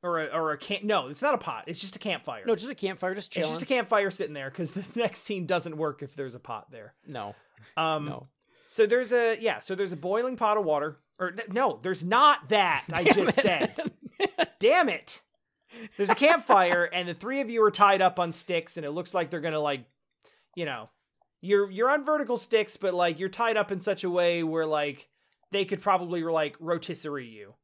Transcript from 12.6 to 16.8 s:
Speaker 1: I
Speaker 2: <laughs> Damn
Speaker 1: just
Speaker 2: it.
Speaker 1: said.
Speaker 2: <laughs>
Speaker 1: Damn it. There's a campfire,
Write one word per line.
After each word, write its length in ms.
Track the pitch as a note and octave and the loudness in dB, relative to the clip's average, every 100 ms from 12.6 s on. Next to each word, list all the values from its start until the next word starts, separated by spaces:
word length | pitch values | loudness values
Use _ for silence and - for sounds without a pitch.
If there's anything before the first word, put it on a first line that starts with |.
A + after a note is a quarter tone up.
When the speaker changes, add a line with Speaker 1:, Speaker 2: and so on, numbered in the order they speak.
| F#3 D3 - | 4 2 0
Speaker 1:
I 100 | E3 | 2
Speaker 2:
<laughs> 0 | |
Damn 120 | F3+ G#3 B3 | 6 6 6
Speaker 1:
just 120 | - | 4
Speaker 2:
it. 40 | |
Speaker 1:
said. 380 | A#3+ E3 G#3+ - D#4+ - - _ | 2 2 -2 -4 -8 -10 -20 _
Speaker 2:
<laughs> 400 | G4 - E4+ _ | -4 0 -4 _
Speaker 1:
Damn 280 | G#3+ E4+ D4 | 4 4 4
it. 320 | E3 - - _ _ _ _ _ A#3 A3+ - | 0 -8 -16 _ _ _ _ _ -20 -18 -4
There's 140 | G3+ | 2
a 40 | |
campfire, 680 | A3+ C#4+ E4 - G#3 F3+ F3 | 4 6 4 6 6 6 2